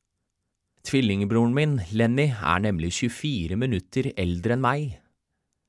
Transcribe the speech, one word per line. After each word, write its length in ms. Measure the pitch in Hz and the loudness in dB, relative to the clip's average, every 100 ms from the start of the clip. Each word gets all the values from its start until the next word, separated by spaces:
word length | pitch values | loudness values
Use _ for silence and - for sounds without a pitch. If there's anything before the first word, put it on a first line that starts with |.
| _ _ _ _ _ _ _ _ - | _ _ _ _ _ _ _ _ -2
Tvillingbroren 640 | 135 120 98 101 113 117 | 2 2 2 2 2 2
min, 260 | 131 151 139 87 | 2 2 0 -2
Lenny, 380 | 104 117 123 151 | 2 2 4 2
er 300 | 113 71 87 | 0 0 0
nemlig 320 | 107 92 82 - | 2 0 -2 -2
tjuefire 640 | 120 - 151 127 82 95 | -4 -4 -4 -2 -2 -2
minutter 500 | 131 101 - - 131 - | -2 -2 -2 -4 -4 -2
eldre 380 | 92 87 101 120 | -2 -2 -2 0
enn 100 | 127 | 0
meg. 300 | 139 147 95 _ _ _ _ _ _ | -2 -4 -10 _ _ _ _ _ _